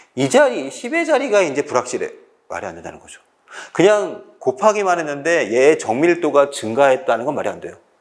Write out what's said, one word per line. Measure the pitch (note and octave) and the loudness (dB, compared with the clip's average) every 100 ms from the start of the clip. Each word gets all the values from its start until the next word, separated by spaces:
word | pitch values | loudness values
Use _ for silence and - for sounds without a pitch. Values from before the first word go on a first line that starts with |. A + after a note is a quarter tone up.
| _ - | _ -4
이 | C3+ | 2
자리, | C4 C#4 G#3 C3+ | 4 4 0 -8
십의 | - A#3+ E4 D#4+ | -10 -6 -4 0
자리가 | C4 C4+ G#3 | 0 2 2
이제 | E3 C3+ | 2 -2
불확실해. | C#3+ A#2+ A2+ A2 F2 - _ _ - | -2 -2 -2 -6 -8 -12 _ _ -14
말이 | F2 G2 | -12 -12
안 | |
된다는 | E2+ E2 D#2+ | -14 -16 -18
거죠. | - - _ _ _ - - | -20 -20 _ _ _ -20 -8
그냥 | - F#3+ G#3 F3+ A#2 - - | 2 4 4 -2 -10 -18 -8
곱하기만 | G3 - G#3+ G#3 F#3+ E3+ | -6 0 2 2 0 -2
했는데 | D3+ C#3+ D#3 E3+ G#2 | -2 -4 0 0 2
얘의 | A#2+ C#3+ D#3 | 4 4 4
정밀도가 | - A#2+ E3+ E3+ D#3 C#3+ C#3 | 0 0 2 2 2 2 2
증가했다는 | - A2 A#2 C#3 B2+ B2+ A2+ | -2 -4 2 2 2 0 -2
건 | C3 | -2
말이 | A#2+ G2 | -4 -6
안 | F2 | -8
돼요. | E2 - _ _ | -14 -18 _ _